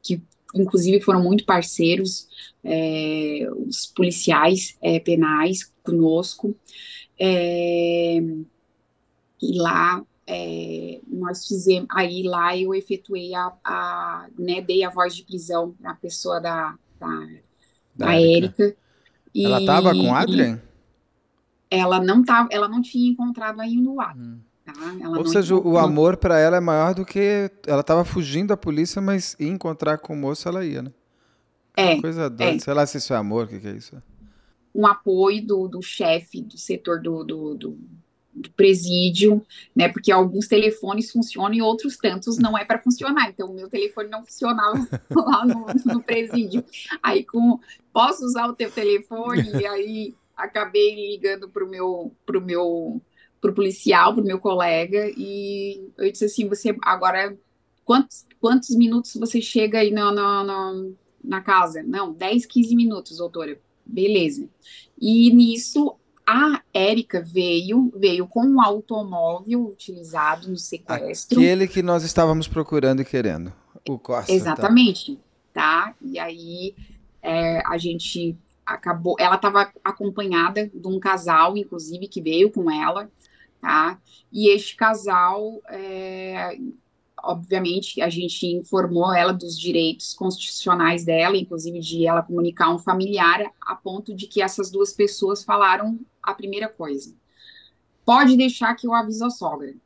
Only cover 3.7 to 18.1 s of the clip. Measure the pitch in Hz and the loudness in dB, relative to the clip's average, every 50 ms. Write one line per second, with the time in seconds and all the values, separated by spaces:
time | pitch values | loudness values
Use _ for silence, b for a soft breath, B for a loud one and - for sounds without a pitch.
3.7 | - - - - _ - 180 175 170 - - 165 160 147 156 170 190 185 - - | -8 -8 -10 -8 _ 0 0 0 0 -2 0 2 2 4 4 4 2 2 -2 -8
4.7 | - _ - 170 165 160 - 170 170 165 160 156 151 151 160 180 185 185 - - | -10 _ -2 -2 0 0 0 0 2 2 2 2 2 2 0 0 -2 -4 -8 -12
5.7 | _ _ _ 165 170 165 160 160 160 170 190 - - - - 208 208 - B B | _ _ _ -2 2 2 4 4 2 0 -2 -4 -8 -6 -6 -6 -6 -8 B B
6.7 | B B B B B B B B _ - 190 190 180 180 175 175 175 175 175 170 | B B B B B B B B _ -2 0 2 2 2 0 0 0 0 0 0
7.7 | 170 170 170 170 170 170 170 170 170 165 165 160 160 156 160 - _ _ _ _ | 0 0 2 2 2 0 0 2 0 0 0 -2 -6 -8 -12 -14 _ _ _ _
8.7 | _ _ _ _ _ _ _ _ _ _ _ _ _ _ - - 185 175 165 165 | _ _ _ _ _ _ _ _ _ _ _ _ _ _ -4 -2 -2 0 0 0
9.7 | 185 165 170 175 185 196 - _ _ _ _ - 180 175 - 170 165 165 170 165 | 2 2 2 2 0 -2 -6 _ _ _ _ -10 -10 -8 -8 -8 -10 -10 -10 -10
10.7 | 165 165 165 170 170 - - - - 185 180 175 185 - - - 202 185 175 190 | -10 -10 -10 -12 -14 -16 -14 -12 -10 -8 -8 -8 -8 -10 -8 -6 -6 0 2 2
11.7 | 185 180 180 - - 190 180 175 175 185 185 180 180 175 175 175 185 185 190 190 | 2 2 0 -4 -2 -2 -2 -2 -4 -4 -4 -4 -2 0 0 0 0 -2 -2 -2
12.7 | 190 196 - - 196 190 - - 196 180 175 180 185 180 180 180 180 _ - - | -2 -4 -4 -6 -8 -8 -6 -8 -10 -8 -8 -8 -6 -6 -6 -6 -8 _ -10 -8
13.7 | 180 180 180 175 175 175 175 170 170 175 175 170 - 180 175 180 175 185 180 180 | -6 -6 -6 -6 -6 -6 -6 -8 -8 -10 -12 -16 -12 -8 -4 -4 -4 -4 -2 0
14.7 | 180 190 185 180 - - - 180 175 - - - 185 175 165 175 175 170 170 175 | 0 0 0 0 0 -2 -2 -2 -2 -8 -12 -12 -12 -10 -8 -4 -2 -2 -2 -4
15.7 | 175 _ - 170 170 - - 170 - - - 180 175 170 170 170 165 165 160 156 | -8 _ -14 -14 -14 -12 -12 -12 -10 -8 -6 -4 -4 -4 -4 -4 -4 -4 -6 -6
16.7 | 160 - _ _ _ _ 165 165 - 80 80 78 - - _ _ _ _ _ _ | -10 -14 _ _ _ _ -10 -10 -10 -10 -10 -14 -20 -20 _ _ _ _ _ _
17.7 | _ _ _ _ _ - - - | _ _ _ _ _ -4 0 2